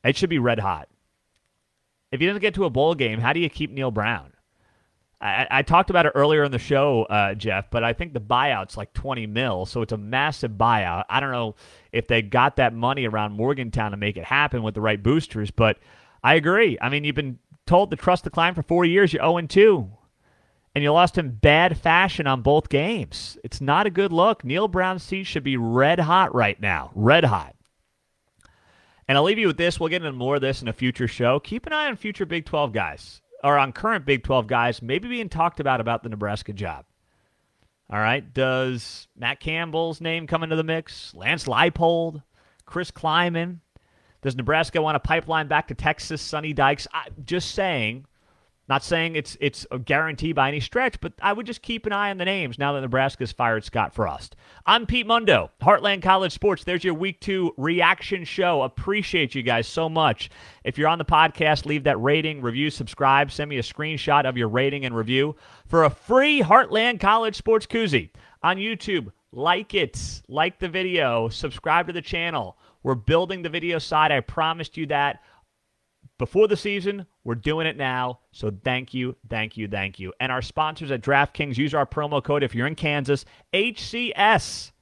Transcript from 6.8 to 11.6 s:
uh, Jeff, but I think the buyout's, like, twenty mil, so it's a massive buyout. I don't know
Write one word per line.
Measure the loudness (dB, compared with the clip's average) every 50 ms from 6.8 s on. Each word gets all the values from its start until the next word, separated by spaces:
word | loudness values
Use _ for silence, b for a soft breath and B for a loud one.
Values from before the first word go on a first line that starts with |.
| 4 4 2 2 0
uh, | 2 2 2 2 2 0
Jeff, | -4 -4 -2 -2 -2 -4 -2
but | -2 -2 0
I | 0 -2
think | -4 -6 -8 -8
the | -10
buyout's, | -2 0 2 2 2 2 0 -2 -4 -8 -10
like, | -12 -12 -10 _
twenty | -10 -6 -6 -6 -6 -6
mil, | -4 -4 -2 -2 -2 -2 -4 -4
so | -6 -4 -4
it's | -4 -4 -4
a |
massive | -8 -6 -4 -2 -2 -2 -2 -2 -4 -6 -6 0
buyout. | 2 2 4 4 2 2 -2 -2 -4 -4 _
I | -2 -2
don't | -2 0
know | -4 -4 -4 -6 -8 b